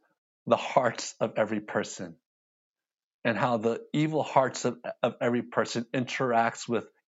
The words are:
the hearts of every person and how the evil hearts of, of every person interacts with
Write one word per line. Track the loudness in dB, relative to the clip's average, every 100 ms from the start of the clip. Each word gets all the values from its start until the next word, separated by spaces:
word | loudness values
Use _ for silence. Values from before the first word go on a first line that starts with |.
| _ _ _ _ 2
the | 2
hearts | 4 2 2 0 -8 -4
of | -2 0
every | 0 -2
person | -2 -4 -4 -8 -12 -14 _ _ _ _ _ _ _ _ _ _
and | -2 0
how | 0 2
the | 0 -2 -2
evil | 0 2 0
hearts | 2 2 2 0
of, | -2 -2 -8 -2
of | -2 0
every | 0 0
person | 0 -2 0 -2 -2
interacts | -4 -4 -2 2 2 2 -2 -4
with | -4 -4 _